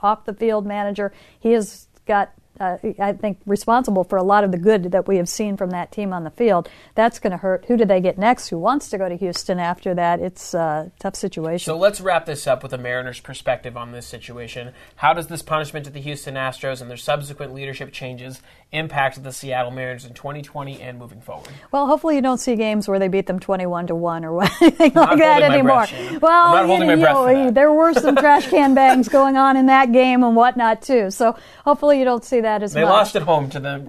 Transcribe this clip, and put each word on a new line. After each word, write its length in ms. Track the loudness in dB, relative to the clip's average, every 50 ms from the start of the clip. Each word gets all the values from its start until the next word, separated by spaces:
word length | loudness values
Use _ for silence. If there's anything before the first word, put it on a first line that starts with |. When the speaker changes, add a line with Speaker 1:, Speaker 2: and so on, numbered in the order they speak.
Speaker 1:
off-the-field 640 | -2 -2 -2 -2 -6 -10 -10 -4 -4 -2 -2 -2 -4
manager. 460 | -6 -6 -6 -6 -6 -6 -6 -6 -8 -8 _ _ _ _ _
He 140 | -2 0
has 360 | 0 0 0 -4 -10 -18 -20 _ _ _ _
got, 260 | -2 0 0 0 -2 -6 _ _ _ _ -8
uh, 180 | -6 -6 -6 -6 -8 -8 -6 -4
I 160 | -4 -4 -4
think, 240 | -4 -6 -6 -8 -8 _
responsible 580 | -4 -4 -4 0 0 0 0 0 0 -2 -2 -2
for 140 | 0 -2 0
a 60 | 2
lot 200 | 2 4 4 4
of 80 | 2
the 60 | 0 0
good 340 | 2 2 2 2 0 0 -2
that 140 | -2 0 0
we 100 | 0 -2
have 120 | -2 -4
seen 280 | -6 -6 -6 -6 -4 -6
from 120 | -6 -6
that 200 | -6 -6 -8 -10
team 200 | -10 -8 -8 -6
on 120 | -6 -8 -8
the 80 | -10
field. 360 | -6 -2 0 2 2 2 0 -4 -12 -20 -20 _ _
That's 240 | 0 0 0 0 -2
gonna 180 | -6 -6 -6 -4
hurt. 280 | -2 -2 -4 -4 -2 -2
Who 100 | 0 2
do 80 | 2
they 160 | 2 2 2
get 160 | 2 0 -2 0
next? 320 | 0 0 0 0 -2 -8
Who 80 | -8 -4
wants 320 | -2 -2 -2 -2 -4 -6
to 80 | -6 -6
go 100 | -6 -6
to 80 | -6
Houston 440 | -6 -6 -6 -6 -8 -6 -4 -4 -4
after 340 | -2 -4 -6 -6 -6 -4 -2
that? 260 | -2 0 0 0 -2
It's 360 | -4 -6 -10 -12 -14 -8 -4
a 360 | -4 -2 -2 -4 -4 -6 -10 -14 _
tough 180 | -10 -10 -10
situation. 500 | -8 -10 -8 -8 -8 -6 -6 -6 -6 -6
Speaker 2:
So 120 | -8 -4 0
let's 240 | 0 0 0 -2
wrap 240 | -4 -2 -2 -2 -2
this 220 | -4 -8 -8 -4 -2
up 160 | -2 -2 -4
with 100 | -8 -12
a 40 | -10
Mariners' 400 | -8 -6 -6 -6 -6 -8 -12 -14
perspective 580 | -18 -18 -18 -8 -6 -4 -4 -4 -8 -12 -16 -14
on 140 | -16 -16
this 160 | -16 -18 -18 -18
situation. 640 | -18 -18 -18 -18 -18 -16 -16 -14 -14 -14 -14 -16 -18 -20 -20 -20 _
How 180 | -4 -2 0 0
does 140 | -2 -4 -8
this 160 | -12 -14 -8
punishment 420 | -6 -6 -6 -6 -6 -10 -14 -14
to 60 | -14
the 80 | -16 -14
Houston 340 | -12 -12 -12 -12 -12 -12 -10
Astros 480 | -8 -8 -8 -8 -8 -10 -10 -10 -10
and 80 | -12 -16
their 80 | -18 -12
subsequent 560 | -6 -6 -6 -6 -6 -10 -14 -14 -16 -16 -14
leadership 380 | -14 -14 -14 -12 -14 -16 -16
changes 500 | -16 -14 -14 -14 -14 -14 -16 -18 -18 -20 _ _ _ _ _ _
impact 500 | -10 -8 -8 -6 -4 -4 -4 -4 -4 -8 -14
the 80 | -16
Seattle 400 | -16 -14 -10 -8 -6 -6 -6 -6
Mariners 320 | -8 -10 -10 -10 -12 -14 -16
in 100 | -20 -20
twenty 260 | -16 -14 -14 -14 -14
twenty 400 | -16 -16 -14 -14 -14 -14 -16 -16
and 160 | -16 -16 -16 -16
moving 240 | -18 -20 -20 -20
forward? 280 | -20 -18 -18 -18 -18 -20 -20 -20 -14 _
Speaker 1:
Well, 140 | -4 -2 0
hopefully 300 | 2 0 0 0 0 0
you 80 | 0 0
don't 160 | 0 -2 -2
see 160 | -2 -4 -2
games 320 | -2 -2 -2 -2 -4 -2 -2
where 100 | -2 0
they 100 | 0 0
beat 200 | 0 -2 -2 -4
them 120 | -6 -8
twenty-one 460 | -4 -4 -4 -4 -4 -6 -6 -6 -6
to 100 | -6 -6
one 300 | -4 -4 -4 -4 -6 -8
or 160 | -6 -4 -2 -2
<laughs> 180 | -2 2 4
anything 320 | 4 4 6 6 4 4 6
Speaker 2:
Not 140 | 6 4 6
Speaker 1:
like 80 | 6 4
that 240 | 6 6 6 6 6
Speaker 2:
holding 60 | 4
my 40 | 4
Speaker 1:
anymore. 220 | 4 4 4 4
Speaker 2:
breath, 140 | 4 2 0
Shannon. 300 | -4 -8 -10 -8 -4 0
Speaker 1:
Well, 240 | 2 4 6 6 6 6
Speaker 2:
I'm 40 | 6
not 60 | 4
Speaker 1:
you 60 | 4 4
Speaker 2:
holding 180 | 2 2 4 4
my 80 | 4
Speaker 1:
know, 60 | 4
Speaker 2:
breath 140 | 4 4 4 4
for 160 | 4 4 4 4 4
that. 80 | 2 4
Speaker 1:
there 180 | 4 6 6
were 220 | 6 6 4 4 4
some 220 | 2 2 2 2
Speaker 2:
<laughs> 80 | 4 6
Speaker 1:
trash 240 | 6 4 4 4 2
can 260 | 2 4 4 4 6
bangs 340 | 6 6 6 6 4 2 2
going 300 | 4 4 4 4 4 4
on 180 | 4 4 4 4
in 100 | 4 6
that 240 | 6 6 4 4
game 320 | 4 4 4 4 4 2 2
and 120 | 4 4
whatnot, 460 | 4 4 4 2 2 0 0 0 -2
too. 300 | -2 0 0 0 0 -2
So 260 | -2 0 0 0 0 -2 -8 -20 -20 -6 _
hopefully 360 | 0 0 2 4 2 4 4
you 40 | 2
don't 200 | 0 0 -2 -4
see 160 | -2 -2 0
that 60 | 0 0
that 160 | -2 -2 -4
as 100 | -4 -2
Speaker 2:
They 80 | 0
Speaker 1:
much. 80 | 2 4
Speaker 2:
lost 260 | 4 4 4 2 0
at 60 | -4
home 280 | 0 0 0 0 0 -4
to 80 | -8 -10
the, 140 | -10 -8 -10 -10 -12